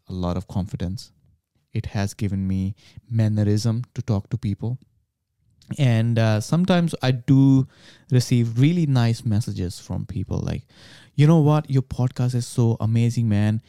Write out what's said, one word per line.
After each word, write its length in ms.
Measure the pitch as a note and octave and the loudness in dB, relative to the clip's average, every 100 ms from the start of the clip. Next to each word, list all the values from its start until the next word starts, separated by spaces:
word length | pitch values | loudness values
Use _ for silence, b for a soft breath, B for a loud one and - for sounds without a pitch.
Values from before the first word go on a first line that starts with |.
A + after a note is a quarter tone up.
| - | -12
a 40 | |
lot 240 | F#2 F2 F2 | -6 -4 -4
of 100 | - | -4
confidence. 640 | G2+ F2 - F2 G2+ - _ _ _ _ _ _ | -6 -6 -6 -8 -8 -14 _ _ _ _ _ _
It 140 | A2 - | -8 -6
has 260 | A2 G2 | -6 -6
given 320 | - G#2 G2 F#2+ | -4 -4 -4 -2
me 260 | F#2+ F#2+ - B B _ | -2 -4 -6 B B _
mannerism 760 | A2+ G#2+ G#2+ G#2 G#2 A2+ A2+ B2 | 0 0 2 0 0 -2 -4 -6
to 80 | - | -10
talk 280 | - G2 - | -4 -4 -2
to 60 | A#2 | -6
people. 400 | G#2 G2+ A2+ B2+ _ _ _ _ _ _ _ _ - - | -4 -6 -6 -8 _ _ _ _ _ _ _ _ -14 0
And, 400 | C3 A2+ A#2 A2+ | 2 2 2 2
uh, 220 | A2 G#2+ | 2 0
sometimes 540 | - D#3+ F3+ F3+ E3+ - | 0 0 2 2 0 -2
I 120 | B2+ | -2
do 560 | C3 - C3+ C3+ C3+ C3 B B B B | -2 4 6 6 4 2 B B B B
receive 480 | B2+ - B2 A#2 A2+ | 0 2 0 0 2
really 280 | C#3+ F3+ D3+ | 2 2 2
nice 380 | C3 A#2 A#2 | 2 2 0
messages 540 | A#2 G#2 A#2 G#2 - - | -2 -2 -2 -6 -6 -8
from 260 | - F#2 | -10 -10
people 360 | G#2 - - - | -8 -8 -6 -6
like, 260 | - E2 - B B B B | -4 -8 -10 B B B B
"You 140 | - D3 | 2 4
know 100 | E3 | 6
what? 300 | D3 D3+ D3 | 4 2 0
Your 120 | C3+ | -2
podcast 520 | - - B2+ - B2 | -2 -4 -4 -2 -2
is 120 | B2 A#2 | -2 -4
so 300 | - A#2 A2+ | 0 0 0
amazing, 480 | G#2+ A#2 A#2 A2+ A2+ | 0 2 0 0 0
man. 340 | G2+ G#2+ A2 | 2 0 -2